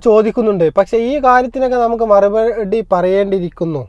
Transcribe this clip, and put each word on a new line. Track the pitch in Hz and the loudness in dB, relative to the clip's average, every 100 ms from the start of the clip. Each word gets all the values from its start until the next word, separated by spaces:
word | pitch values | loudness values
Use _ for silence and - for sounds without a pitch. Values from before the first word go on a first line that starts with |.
| 233 | 4
ചോദിക്കുന്നുണ്ട്. | 214 220 247 220 196 160 196 | 2 2 0 -2 0 0 0
പക്ഷേ | 190 226 233 | 0 0 -2
ഈ | 294 | 0
കാര്യത്തിനൊക്കെ | 254 247 254 269 262 247 233 | 2 2 0 -4 -2 0 -2
നമുക്ക് | 233 226 | -2 2
മറുപടി | 202 202 214 226 226 202 226 208 | 2 2 0 -2 -2 -4 -4 -2
പറയേണ്ടിയിരിക്കുന്നു. | 180 180 190 202 190 175 - 165 147 | -2 0 0 0 -2 -6 -6 -6 -6